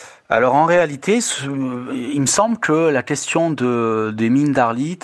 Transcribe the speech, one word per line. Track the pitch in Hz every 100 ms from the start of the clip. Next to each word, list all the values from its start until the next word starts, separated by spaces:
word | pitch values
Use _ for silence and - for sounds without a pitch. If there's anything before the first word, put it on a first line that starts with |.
| - - -
Alors | 113 123 139
en |
réalité, | 165 175 160 139 - 233
ce, | 226 -
il | 139 139 131 123 123 127 123 143
me | 131
semble | - 220 226
que | - 156 165
la | 135
question | - 147 - 170 165
de, | 139 123 120 113 110 107 110
des | 113
mines | 135 147
d'Arlit | 131 117 117 151 180